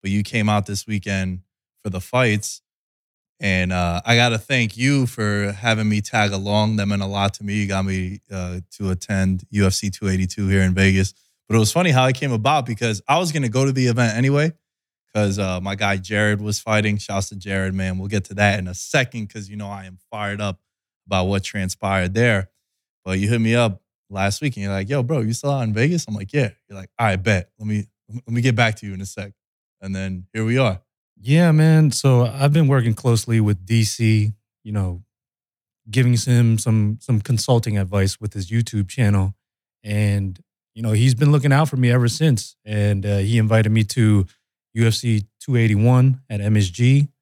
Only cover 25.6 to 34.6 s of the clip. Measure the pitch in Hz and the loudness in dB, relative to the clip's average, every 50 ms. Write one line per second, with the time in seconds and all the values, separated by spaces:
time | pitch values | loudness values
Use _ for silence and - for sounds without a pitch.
25.6 | 120 110 104 110 123 151 175 165 - - 107 101 98 98 - 147 131 104 - _ | -2 -2 0 0 0 0 0 -2 -4 -6 -8 -8 -8 -4 -2 -2 -2 -2 -4 _
26.6 | _ _ 104 95 95 - _ - 117 107 95 92 92 113 104 92 90 _ _ _ | _ _ -18 -18 -18 -18 _ -2 -2 0 0 0 0 0 0 0 -2 _ _ _
27.6 | 107 107 107 104 101 _ _ _ _ _ 110 123 _ - 117 120 117 131 120 110 | -6 -4 -4 -4 -4 _ _ _ _ _ -16 -16 _ -6 -4 0 0 0 2 2
28.6 | 120 113 107 - - 101 95 92 98 95 - - 101 101 98 _ _ _ _ _ | 0 0 -2 -6 -10 -12 -12 -10 -12 -12 -12 -12 -14 -14 -16 _ _ _ _ _
29.6 | _ _ _ _ 95 98 95 95 95 95 92 90 90 _ _ 113 113 110 120 131 | _ _ _ _ -10 -8 -6 -6 -6 -6 -8 -8 -12 _ _ -4 -2 0 2 2
30.6 | 131 110 92 92 _ _ _ _ _ _ _ _ - 113 143 165 175 170 156 156 | 2 0 0 -4 _ _ _ _ _ _ _ _ -2 2 4 4 6 6 6 6
31.6 | 156 160 160 160 156 147 123 - - 135 131 123 120 117 107 135 139 143 147 165 | 6 6 6 6 4 4 2 2 2 4 4 4 2 0 0 0 0 2 4 4
32.6 | 160 135 139 131 113 117 107 - - 127 117 110 - - 117 113 107 104 104 90 | 4 4 4 2 2 0 -2 0 0 0 0 0 0 0 0 2 2 2 0 -2
33.6 | 92 92 113 117 110 107 - - 113 110 110 107 104 107 104 _ _ _ _ _ | -2 0 0 2 2 0 -2 0 2 2 4 4 2 0 -4 _ _ _ _ _